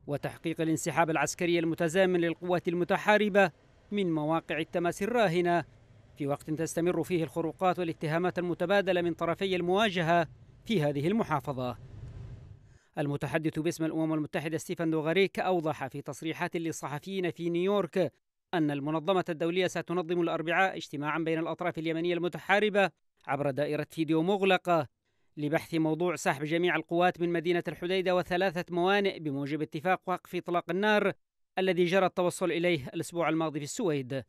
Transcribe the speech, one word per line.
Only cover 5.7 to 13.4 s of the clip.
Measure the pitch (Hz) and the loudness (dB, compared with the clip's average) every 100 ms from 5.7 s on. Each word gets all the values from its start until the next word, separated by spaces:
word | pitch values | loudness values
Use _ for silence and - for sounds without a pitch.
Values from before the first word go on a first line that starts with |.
| - - - - - | -16 -20 -20 -20 -6
في | 143 | -4
وقت | 139 - | -4 -4
تستمر | 156 160 - 170 170 | -4 -2 0 0 0
فيه | 147 180 | 0 -2
الخروقات | 160 - 160 - 185 175 | -2 -2 -4 0 0 2
والاتهامات | 170 156 156 165 180 180 | -4 -4 -2 0 0 -2
المتبادلة | 175 160 175 202 190 180 | -4 -2 2 2 4 2
من | 175 | 0
طرفي | 160 170 165 196 180 | 0 -2 -2 -2 0
المواجهة | 175 190 220 180 160 175 160 - - - - | 2 2 2 2 2 2 2 -6 -20 -18 -2
في | 208 | 2
هذه | 147 143 156 | 2 0 0
المحافظة. | 226 - 151 147 131 127 117 - - - - - - - - - - _ - | 0 0 -2 -2 -6 -6 -8 -14 -16 -14 -14 -16 -16 -18 -20 -20 -20 _ -4
المتحدث | 143 143 143 165 | -4 -2 -2 0